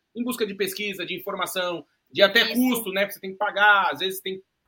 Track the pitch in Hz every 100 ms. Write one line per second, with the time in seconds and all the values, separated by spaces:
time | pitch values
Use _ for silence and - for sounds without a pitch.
0 | _ - 240 240 214 196 190 - 208 180
1 | 165 185 202 190 175 185 180 165 - _
2 | _ 131 196 233 226 233 254 233 196 190
3 | 196 - 190 190 208 190 208 202 175 143
4 | 190 190 190 190 - _